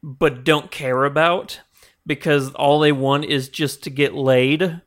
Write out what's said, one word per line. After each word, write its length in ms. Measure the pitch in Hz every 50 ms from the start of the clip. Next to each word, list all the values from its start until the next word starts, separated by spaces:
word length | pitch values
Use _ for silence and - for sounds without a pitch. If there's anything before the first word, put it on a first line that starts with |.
but 420 | - 156 131 _ 170 151 127 127 127
don't 260 | 156 156 147 - -
care 340 | - - 143 131 127 127 135
about 560 | 143 139 151 160 170 175 190 - - - - _ _ _ _ _ _ _ _ _
because 460 | - 147 - - 165 147 143 131 131 139
all 240 | - 143 143 147 151
they 120 | 151 151
want 320 | 147 131 135 135 139 143 151
is 240 | - 147 139 131 131
just 340 | - - 156 139 - - -
to 60 | 156
get 240 | 135 135 139 135 -
laid. 680 | 143 135 131 131 127 127 131 147 156 185 180 165 170 _